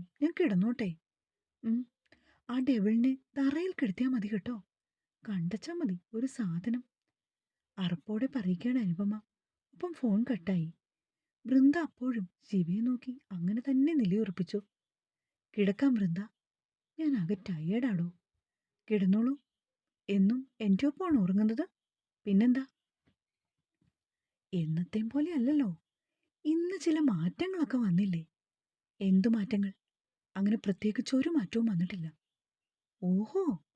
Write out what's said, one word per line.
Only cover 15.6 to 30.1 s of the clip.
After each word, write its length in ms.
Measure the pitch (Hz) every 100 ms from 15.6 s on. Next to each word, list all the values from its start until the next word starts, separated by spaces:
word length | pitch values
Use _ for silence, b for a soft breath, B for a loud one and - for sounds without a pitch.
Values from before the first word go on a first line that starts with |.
| 196 202 277
വൃന്ദ, 260 | 233 190 170 220 _ _ _ _ _ _ -
ഞാൻ 140 | 311 262
ആകെ 180 | 165 202
ടയേർഡാടോ." 680 | - 160 160 220 254 180 175 - _ _ _ _ _ _ -
"കിടന്നോളൂ. 460 | 208 190 208 240 285 _ _ _ _ _ _ -
എന്നും 300 | 202 190 254 262 -
എൻ്റെ 240 | 214 190 285
ഒപ്പമാണോ 300 | 302 370 277
ഉറങ്ങുന്നത്? 440 | 180 196 220 226 370 _ _ _ _ _ 208
പിന്നെന്താ?" 380 | 196 240 247 269 _ _ _ _ _ _ _ _ _ _ _ _ _ _ _ _ _ _
"എന്നത്തേം 520 | 180 156 160 175 220 226
പോലെ 200 | 269 311
അല്ലല്ലോ. 360 | 320 233 302 226 160 _ _ _ _ _ _ 302
ഇന്ന് 320 | 320 349 381
ചില 180 | 339 311
മാറ്റങ്ങളൊക്കെ 800 | 294 180 170 - 370 370 233 254
വന്നില്ലേ?" 460 | 214 170 202 170 160 _ _ _ _ _ _ -
"എന്തു 280 | 196 190 226
മാറ്റങ്ങൾ? 420 | 226 190 202 196 - _ _ _